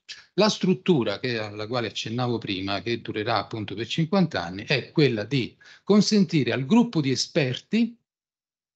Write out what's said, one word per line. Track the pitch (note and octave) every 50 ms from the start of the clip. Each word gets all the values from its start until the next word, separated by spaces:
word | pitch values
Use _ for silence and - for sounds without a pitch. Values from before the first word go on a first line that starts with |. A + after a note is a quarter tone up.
| _ - - - - _ -
La | - G3+ A3
struttura | - - - F3+ F#3 F#3 - - F3+ D3 A2+ G#2 G2+ F#2+
che, | - B2+ A#2+ A2+
alla | G#2+ G#2 G#2 G#2 G#2+ G#2+
quale | A#2+ B2 A#2 G#2
accennavo | F#2 - - G#2+ A2+ A#2+ B2+ B2 A#2+ A2
prima, | - - G2+ F#2 F#2 G2+ G2+ G2
che | E2+ A2+ A#2+ A#2
durerà | - - G#2 G#2+ G#2 A2+ A#2 G#2
appunto | G2 - - A2+ G#2+ G2+ G2+
per | F#2+ A#2
cinquanta | G#2+ - - E3 D#3 - G3 F#3 D3 - G2 E2+
anni, | E2+ F#2 G2 A2+
è | - D3+ B2+ - -
quella | - - D3+ C3 A#2+ G#2+ G#2
di | A2 C#3+ C#3 A2 F2 - _ _ - - - _
consentire | - G3 G#3+ G3 - G#3+ G#3 F#3+ - - D#3+ B2+ A#2+
al | A2 B2 C3+
gruppo | C3+ F3+ A#3+ A#3 A#3 - E3
di | D3 C3+
esperti, | B2+ A2 - - - E3+ D3 B2+ B2+ - - - - A3 A#3 A3+ A#3 _ _ _ _ _ _ _ _ _ _ _ _ _ _ _ _